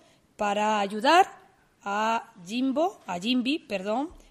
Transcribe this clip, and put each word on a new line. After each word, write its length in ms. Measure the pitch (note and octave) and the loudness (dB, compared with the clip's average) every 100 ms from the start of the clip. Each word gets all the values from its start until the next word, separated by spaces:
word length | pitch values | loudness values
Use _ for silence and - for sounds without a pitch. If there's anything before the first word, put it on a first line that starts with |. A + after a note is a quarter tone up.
| _ _ _ - | _ _ _ -4
para 460 | G#3 G3+ G#3+ G#3+ | -2 0 0 0
ayudar 500 | G3+ G#3+ C4 E4+ G4 - - _ _ _ | -2 0 4 6 6 0 -20 _ _ _
a 520 | G3+ G#3 A3 A3+ - F#3+ F3 | -6 -2 0 -2 -6 -20 -8
Jimbo, 540 | A#3+ C4+ C4 F4+ - - | -2 -2 0 0 -2 -8
a 100 | F3+ | -6
Jimby, 420 | A3 B3 A#3+ D#4+ | -2 0 0 -4
perdón, 500 | - G3 G3+ A#3 E4 - - | -4 -6 -2 -4 -4 -10 -20